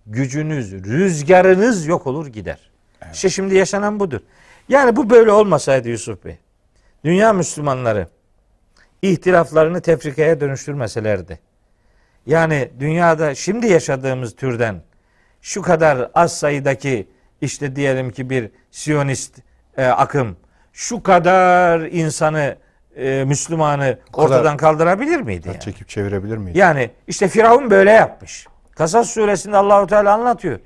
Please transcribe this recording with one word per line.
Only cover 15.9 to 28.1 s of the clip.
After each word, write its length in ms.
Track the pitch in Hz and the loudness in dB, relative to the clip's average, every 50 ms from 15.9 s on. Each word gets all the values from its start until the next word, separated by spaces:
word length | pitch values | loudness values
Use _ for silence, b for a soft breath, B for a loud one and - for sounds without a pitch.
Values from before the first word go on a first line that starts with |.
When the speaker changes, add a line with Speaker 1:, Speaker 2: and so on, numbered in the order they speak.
| 143 127 120 - - | 2 0 -2 -2 0
Speaker 1:
az 240 | 165 170 165 - - | 0 0 0 0 -4
sayıdaki 680 | - 147 147 139 135 139 135 131 - 139 131 107 92 - _ _ _ _ _ _ | -4 -2 -2 -2 -2 -4 -4 -2 -4 -4 -4 -4 -6 -10 _ _ _ _ _ _
işte 360 | - 127 - - 143 143 131 | -8 -8 -8 -8 -8 -8 -6
diyelim 340 | 143 143 139 131 131 131 123 | -4 -2 -2 -2 -2 -4 -6
ki 200 | - - 131 127 | -8 -10 -8 -6
bir 200 | 131 127 110 - - _ _ _ | -4 -4 -6 -6 -12 _ _ _
Siyonist, 680 | _ - - 151 151 147 143 139 131 - - - _ - _ _ _ _ _ _ _ | _ -10 -4 -2 -2 -2 -2 -2 -4 -6 -8 -12 _ -20 _ _ _ _ _ _ _
e, 80 | - 131 | -2 0
akım, 500 | 127 120 - 135 - - 147 127 110 90 - _ _ _ _ _ _ | 0 2 2 0 0 0 -2 -4 -4 -6 -12 _ _ _ _ _ _
şu 300 | _ - - - 240 220 | _ -14 -12 -10 -10 -6
kadar 800 | - 190 190 180 160 175 185 190 185 180 180 180 180 175 170 165 | 0 2 2 4 4 4 4 4 4 4 4 4 4 2 2 0
insanı, 760 | 160 - - 175 160 156 - - 165 156 156 156 147 131 98 - _ _ _ _ _ _ _ | -2 -4 -4 -4 -4 -4 -4 -2 -2 -2 0 -2 -2 -4 -6 -8 _ _ _ _ _ _ _
e, 280 | - 127 135 135 135 135 | -8 -4 -4 -2 -2 -2
Müslümanı 720 | 135 143 135 - - 165 160 156 147 143 143 139 135 117 - _ _ | -2 -2 -4 -4 -6 -4 -2 0 0 0 0 -2 -2 -4 -4 _ _
Speaker 2:
Bu 40 | |
kadar 140 | - - 151 | -2 0 2
Speaker 1:
ortadan 300 | 151 135 127 120 151 139 | 2 4 2 2 2 0
kaldırabilir 640 | 139 156 156 156 151 165 170 190 196 277 302 349 302 | 2 2 2 2 2 2 0 0 0 -2 -2 -4 -4
miydi 280 | 226 117 95 90 82 90 | -4 -6 -8 -8 -8 -10
yani? 120 | 87 87 | -12 -10
Speaker 2:
çekip 280 | - 104 98 - - - | -12 -12 -14 -14 -18 -10
çevirebilir 480 | - 107 101 101 101 98 92 104 113 | -8 -6 -4 -4 -4 -6 -6 -8 -8
miydi? 220 | 110 101 90 87 175 | -8 -8 -4 0 2
Speaker 1:
Yani 320 | 196 175 151 139 123 113 - _ _ | 4 4 4 2 -2 -4 -8 _ _
işte 220 | - 185 - 208 180 | -12 -4 -4 -2 0
Firavun 420 | - 220 220 226 240 269 285 233 | 2 4 4 6 4 4 4 4
böyle 200 | 196 196 196 202 | 4 6 6 6
yapmış. 560 | 220 220 160 127 | 6 6 4 2